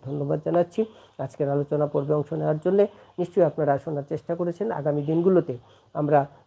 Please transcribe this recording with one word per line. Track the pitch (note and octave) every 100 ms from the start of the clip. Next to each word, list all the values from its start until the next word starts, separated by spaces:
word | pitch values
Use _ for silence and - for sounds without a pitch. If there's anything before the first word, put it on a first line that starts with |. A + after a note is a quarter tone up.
| C3
ধন্যবাদ | C#3+ C#3+ D3+ D#3
জানাচ্ছি | E3 F3 G3 A3 - - -
আজকের | C3+ - C#3+
আলোচনা | C#3+ C#3+ D3+ D3
পর্বে | D3 C#3+
অংশ | D3+ D3
নেওয়ার | D#3+ D#3 D#3
জন্যে। | F3+ G3 G3+ - - -
নিশ্চয়ই | F3 - E3
আপনারা | D3+ D3 C#3
শোনার | E3 D3 C#3
চেষ্টা | D#3 - F3
করেছেন। | F3 E3+ G#3+
আগামী | D3+ C#3+ D3
দিনগুলোতে | C#3+ E3 E3+ F#3 E3+ A#2+ - _ _
আমরা | - D3+ D3 C#3 -